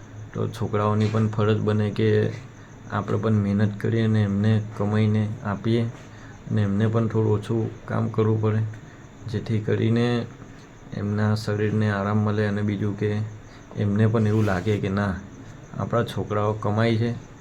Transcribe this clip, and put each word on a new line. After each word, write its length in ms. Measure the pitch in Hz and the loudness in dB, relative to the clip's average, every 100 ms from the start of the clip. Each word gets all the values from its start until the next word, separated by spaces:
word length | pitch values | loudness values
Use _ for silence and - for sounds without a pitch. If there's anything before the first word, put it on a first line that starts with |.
| - - - | -16 -16 -10
તો 200 | 113 107 | -4 -4
છોકરાઓની 600 | - 104 104 107 107 107 | -4 -2 0 2 2 2
પણ 200 | 110 107 | 2 2
ફરજ 300 | 107 104 107 | 2 2 2
બને 280 | 104 107 104 | 2 2 0
કે 180 | 101 110 107 107 - - - - - - | 2 4 4 2 -2 -14 -18 -20 -18 -6
આપણે 280 | 104 107 107 | -4 -2 0
પણ 240 | 110 107 | 2 2
મહેનત 300 | 101 101 104 104 | 2 2 0 0
કરીએ 260 | 113 113 | 0 2
અને 180 | 110 110 | 2 2
એમને 300 | 101 98 107 110 107 - | 2 2 4 2 0 -2
કમાઈને 460 | 101 107 107 107 107 110 | 0 2 4 2 0 -2
આપીએ 380 | 104 98 110 117 113 - - - - - | -4 -2 0 0 0 -6 -16 -18 -18 -14
અને 180 | - 110 | -2 0
એમને 220 | 101 98 110 | 2 2 2
પણ 200 | 113 113 | 2 2
થોડું 240 | 110 110 | 2 2
ઓછું 300 | 107 107 117 110 110 - | 2 0 -2 -2 -6 -4
કામ 180 | 113 113 | -2 0
કરવું 300 | 110 110 110 | 2 2 2
પડે, 220 | 110 110 110 - - - - - - | 2 2 0 -6 -14 -18 -20 -14 -6
જેથી 300 | 104 - 107 | -6 -2 -2
કરીને 460 | 107 107 110 117 120 120 113 - - - - - - | 0 2 4 4 2 0 -4 -12 -18 -20 -20 -20 -10
એમના 440 | - 104 104 107 107 | -6 -2 2 2 2
શરીરને 520 | 107 104 107 107 107 | 0 0 0 2 2
આરામ 280 | 101 101 107 | 2 2 2
મળે 260 | 107 104 104 | 2 2 0
અને 140 | 101 | 0
બીજું 320 | 104 101 104 101 | 0 0 -2 0
કે 140 | 107 104 107 - - - - - | 0 0 -4 -10 -16 -20 -10 -2
એમને 280 | 104 101 110 | 0 4 4
પણ 180 | 113 107 | 4 4
એવું 200 | 110 104 | 4 2
લાગે 280 | 90 101 104 | 2 0 0
કે 100 | 101 | 0
ના, 240 | 98 101 85 - - - - - - | 0 -2 -4 -8 -16 -18 -18 -12 -6
આપણા 260 | 98 113 | -2 0
છોકરાઓ 480 | 113 104 92 104 104 | 0 -4 -2 0 0
કમાય 420 | 107 107 107 117 110 | 0 0 2 2 2
છે 120 | 117 113 - - | 0 -4 -10 -18